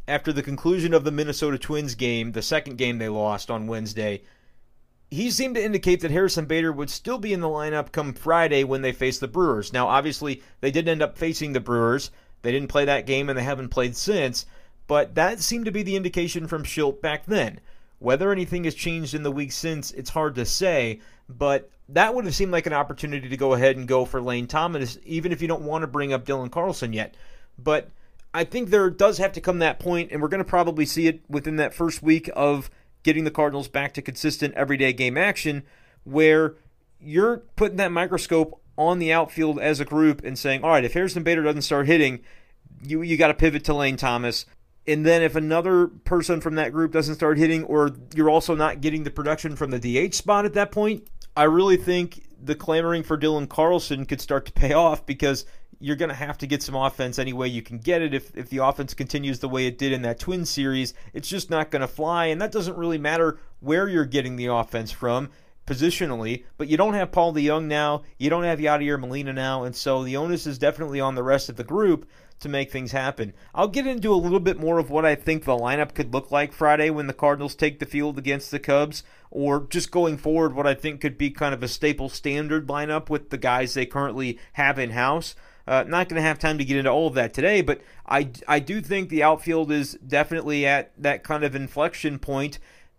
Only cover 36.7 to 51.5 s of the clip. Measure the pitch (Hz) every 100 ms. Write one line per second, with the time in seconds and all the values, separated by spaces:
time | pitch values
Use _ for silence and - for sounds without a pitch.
36.7 | _ _ - 147 156 220 233 - - 208
37.7 | 185 190 170 185 180 - 165 160 - -
38.7 | - 160 180 165 165 156 - 156 147 151
39.7 | 143 143 151 156 143 - 135 143 135 156
40.7 | 156 120 165 185 180 165 165 151 147 -
41.7 | 143 139 165 139 123 - - - _ -
42.7 | - 143 160 170 160 160 151 165 147 -
43.7 | 147 139 131 135 120 120 113 - - _
44.7 | _ - 151 156 165 160 156 156 165 175
45.7 | 180 175 - - 175 160 165 165 156 135
46.7 | 151 160 160 151 151 160 151 160 160 160
47.7 | 151 147 127 - 156 156 160 165 156 156
48.7 | 143 151 156 143 - 147 151 160 143 147
49.7 | 127 120 123 185 - 196 202 208 202 202
50.7 | 208 208 214 - - - - 151